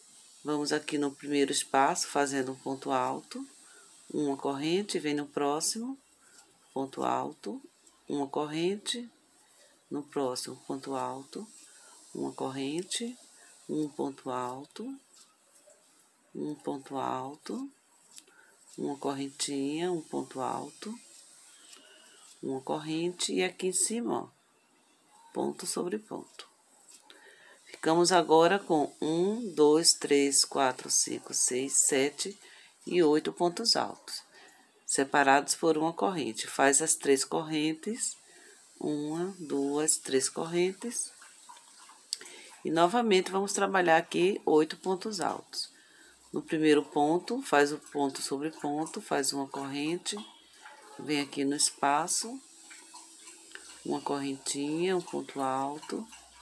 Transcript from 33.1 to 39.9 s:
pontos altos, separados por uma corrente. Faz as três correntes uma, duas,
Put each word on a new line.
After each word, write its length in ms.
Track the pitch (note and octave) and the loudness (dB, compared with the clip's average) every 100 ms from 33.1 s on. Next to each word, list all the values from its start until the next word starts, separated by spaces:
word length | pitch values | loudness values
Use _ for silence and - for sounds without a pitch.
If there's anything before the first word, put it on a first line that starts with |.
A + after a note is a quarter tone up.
| D3+ D#3+ | 4 2
pontos 440 | - F3 F3 A#3 D3+ | 0 0 0 2 2
altos, 480 | G#2+ - - - - - - - _ _ - | 0 -8 -12 -14 -14 -20 -20 -20 _ _ -2
separados 680 | - C#3 D3+ C#3 C#3 C#3 | 0 4 6 8 6 4
por 240 | - E3 D#3 | 2 2 4
uma 160 | D#3+ | 0
corrente. 540 | D#3+ G3 F3+ A#2 A2 - | 0 0 0 -4 -6 -4
Faz 340 | - C#3 C#3 | 4 6 6
as 140 | D#3 - | 2 2
três 280 | D3 C3+ | 4 4
correntes 1000 | - D#3+ D#3 D#3 D#3 D#3+ G#3 A#3+ - - - - - - - - | 2 -4 -2 0 0 -2 -6 -4 -6 -8 -18 -20 -20 -20 -20 -6
uma, 500 | - D3 D3+ D#3+ F#3 F#3 | -4 -2 -2 -4 -4 -6
duas, 560 | D3 C#3 C#3 D3 D#3 | -4 -2 0 0 2